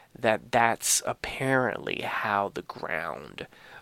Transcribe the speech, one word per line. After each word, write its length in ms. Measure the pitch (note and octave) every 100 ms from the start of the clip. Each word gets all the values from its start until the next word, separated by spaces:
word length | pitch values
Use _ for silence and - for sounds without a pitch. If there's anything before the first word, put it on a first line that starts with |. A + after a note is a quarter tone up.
| - -
that 320 | A#2 A2 -
that's 500 | B2 A#2 A2 - - -
apparently 960 | A#2+ - - C3+ C3 B2 - - -
how 480 | - - A2 G2+ G2+
the 100 | -
ground 840 | - - - E2 E2 C2 C#2 - - - - -